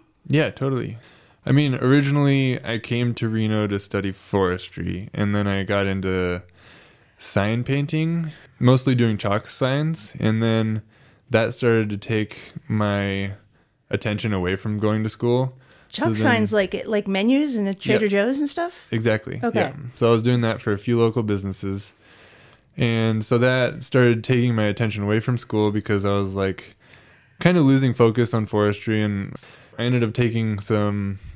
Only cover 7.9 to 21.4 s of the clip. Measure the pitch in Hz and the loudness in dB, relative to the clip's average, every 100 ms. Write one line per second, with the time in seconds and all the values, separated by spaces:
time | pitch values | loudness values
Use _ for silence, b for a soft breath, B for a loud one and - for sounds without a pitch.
7.9 | 156 160 170 160 B B - 123 131 135 | -2 -2 -2 -6 B B 0 4 4 4
8.9 | 123 117 104 107 104 - - 131 139 156 | 2 2 0 0 -2 -4 -4 -2 0 -2
9.9 | 160 - - 110 110 113 113 110 110 - | -6 -10 -4 0 2 2 2 0 -4 -8
10.9 | b b b b 117 113 - 123 113 107 | b b b b 0 0 0 2 2 0
11.9 | 101 - 110 107 - - - - 107 104 | -4 -2 -2 -4 -8 -18 -14 -4 -2 0
12.9 | 101 98 98 98 101 _ _ _ _ - | 0 -2 -4 -6 -10 _ _ _ _ -8
13.9 | 104 110 107 113 98 90 95 110 104 104 | -6 -4 -4 -2 -2 -2 -2 -4 -2 0
14.9 | 110 110 - 120 123 131 - b b b | 0 -2 -2 0 0 -2 -6 b b b
15.9 | - - 214 262 226 208 214 185 208 - | -4 -2 2 2 2 2 0 -2 -4 -4
16.9 | 208 202 196 220 269 294 226 196 190 - | -2 0 0 2 2 2 -2 -2 -2 0
17.9 | 214 214 202 226 277 285 - 349 - - | 2 2 0 0 0 -4 -4 -8 -8 -6
18.9 | 117 113 107 - 120 233 226 123 - 123 | -2 0 0 -2 -6 -2 0 -2 -6 -12
19.9 | - 117 117 120 123 113 - 110 101 - | 0 4 4 4 2 0 -2 -2 -4 0
20.9 | 117 113 120 107 101 | 2 2 2 -2 -2